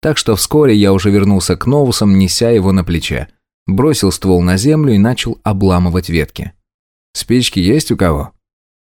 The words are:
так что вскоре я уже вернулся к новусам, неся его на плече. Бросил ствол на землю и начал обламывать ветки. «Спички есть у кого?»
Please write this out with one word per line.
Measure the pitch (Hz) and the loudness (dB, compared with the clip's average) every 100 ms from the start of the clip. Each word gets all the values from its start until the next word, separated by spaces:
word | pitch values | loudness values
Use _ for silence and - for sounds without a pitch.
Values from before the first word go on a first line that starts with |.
так | 156 147 | -2 -4
что | - 104 | -2 -2
вскоре | - 147 143 107 | 0 2 4 4
я | 101 | 4
уже | 98 101 | 2 2
вернулся | 101 98 98 - 90 | 2 2 0 0 -4
к | - | 0
новусам, | 143 135 110 104 95 | 0 0 0 2 2
неся | 92 - 117 | 2 0 0
его | 117 95 | 2 2
на | 95 | 0
плече. | 87 85 - 64 - _ _ _ - | -2 -4 -4 -8 -10 _ _ _ -4
Бросил | 95 147 147 98 | 0 0 0 -2
ствол | - 95 90 | -2 0 0
на | 90 92 | 2 0
землю | 123 156 147 | 0 0 2
и | 104 | 2
начал | 107 131 120 - | 2 0 -6 -6
обламывать | - 98 98 90 90 87 85 | -6 0 0 2 0 -2 -2
ветки. | 82 71 - 78 _ _ _ _ _ _ | -4 -4 -8 -14 _ _ _ _ _ _
«Спички | - - 123 120 - | -14 -2 -2 0 -2
есть | 90 147 - | 0 0 0
у | 113 | -2
кого?» | 90 73 - _ _ _ _ _ | 0 -2 -6 _ _ _ _ _